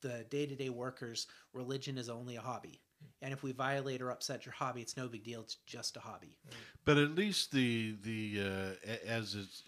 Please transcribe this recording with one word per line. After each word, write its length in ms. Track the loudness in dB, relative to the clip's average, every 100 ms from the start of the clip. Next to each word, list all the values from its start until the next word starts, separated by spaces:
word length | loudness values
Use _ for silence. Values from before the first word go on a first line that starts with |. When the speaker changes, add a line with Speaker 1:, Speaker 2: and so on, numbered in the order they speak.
Speaker 1:
the 240 | -4 -4 -2
day-to-day 400 | 0 0 0 -2
workers, 580 | -2 -4 -4 -6 -4 -6 -8 -12
religion 440 | -8 -2 -2 -2 -4
is 120 | -4
only 260 | -6 -6 -6
a 40 |
hobby. 400 | -4 -4 -6 -16 _ _ -20 _
And 100 | -6
if 100 | -2
we 80 | -2
violate 500 | 2 2 4 2 0
or 80 | -2
upset 360 | -2 -2 -4 -6
your 80 |
hobby, 280 | -2 -2 -2
it's 160 | -4 -4
no 100 | -4
big 160 | -6
deal. 180 | -8 -8
It's 160 | -8 -12 -10
just 300 | -4 -4 -4
a 20 |
hobby. 380 | -10 -10 -14 -18 -16 -14 -14 0 8
Speaker 2:
But 120 | 8
at 180 | 8 6
least 360 | 4 4 4
the, 440 | 6 6 4 2 -2
the, 380 | -2 -2 0 2
uh, 480 | 2 2 0 -4 -4
a-, 160 | -4 0
as 260 | 0 0 -4
it's, 280 | -6 -10